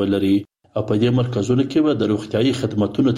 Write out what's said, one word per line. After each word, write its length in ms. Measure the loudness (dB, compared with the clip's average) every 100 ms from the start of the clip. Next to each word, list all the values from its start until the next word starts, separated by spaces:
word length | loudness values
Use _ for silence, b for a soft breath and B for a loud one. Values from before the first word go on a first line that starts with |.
ولري 360 | 0 0 2 0 -2 _ _ -6
او 60 | -2
په 60 | 0
دې 80 | 2 2
مرکزونو 440 | 0 -2 0 0 0
کې 100 | 2 2
به 60 | 0
د 100 | 0
روغتیايي 400 | -2 -2 0 0 0
خدمتونو 540 | -2 -2 -2 0 0